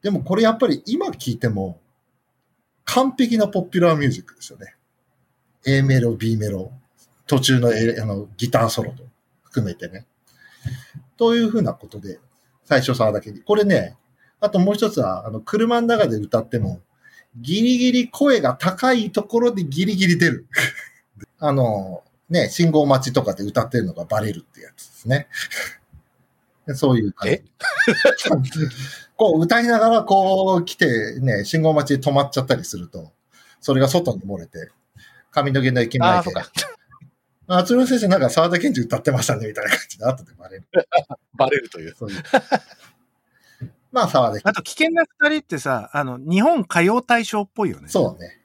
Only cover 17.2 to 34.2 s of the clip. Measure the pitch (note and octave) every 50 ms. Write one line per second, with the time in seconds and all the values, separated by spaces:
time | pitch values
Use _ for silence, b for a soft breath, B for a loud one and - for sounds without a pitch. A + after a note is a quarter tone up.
17.2 | b b _ A#2 A#2+ B2+ E3+ G#3 A3+ B3 B3+ B3 B3 B3+ B3 B3 A#3+ B3 - -
18.2 | C#4+ C#4+ C4 A#3 - B3 - - - F#3 F#3 - - C4 C4 A#3+ G#3+ G3+ - A#3
19.2 | A3 - - A#3 A#3+ A#3+ A#3 F#3+ F3+ C#3+ C3+ D#3 F#3+ G3+ G#3 F3+ F#3+ F3 F3 E3+
20.2 | F3 E3 C3 - - _ B B B B B B B B B B B _ _ G#2
21.2 | G#2 _ _ _ D#3 D3 C#3 C3+ B2+ A2+ G#2+ G2+ F#2+ F#2+ F#2 - _ _ _ _
22.2 | _ _ E3 F3 B2+ - - - E3+ E3 D#3 D3+ D3 C#3+ C3+ B2+ C3 C3+ B2+ C3+
23.2 | - - F2+ F2 G2 G#2 G#2+ B2 A2+ B2 - B2 G#2+ F#2 E2 - F2 - G#2+ G#2+
24.2 | G#2 G#2+ F#2+ E2 - _ _ - - - _ - - - _ - - A2 C3 C#3+
25.2 | - B B B B B B B B B B B _ _ _ - _ _ _ _
26.2 | _ _ _ _ _ _ _ _ _ - C#3 C3 - C#3 B2+ A#2 G#2+ G2+ - -
27.2 | G2 G2 C#3 - - _ _ _ - G#5 D5 D5 - - - A5+ A5 - E5+ -
28.2 | - - D#4 C3+ C3 - - D#3+ D#3 B2+ A#2+ B2+ C3 C3+ - - - _ _ -
29.2 | A3 G#3 D#3+ D#3 E3 E3+ A3+ A#3 A#3 A#3+ A#3 A3 A3 A3+ A#3 A3+ G#3+ - G3 G3
30.2 | F#3+ F#3+ F#3+ F#3+ F#3+ F#3+ F#3+ F3+ F3 - - _ F3+ D3+ A#2+ A2+ G#2+ G#2 A#2+ B2+
31.2 | C3 B2+ A2 G2+ G2+ - - D#3+ D#3+ D#3+ D#3 D3 C#3 C3+ C#3 C3+ C3 D3 C#3 C#3
32.2 | C#3 C#3 - C#3+ C3+ C3 C3 A#2+ - - - F2+ F2 E2 - F2+ E2 D#2 _ _
33.2 | _ _ b b b b b b - - C#3 C3 C3+ C3 C4 C4+ - - - -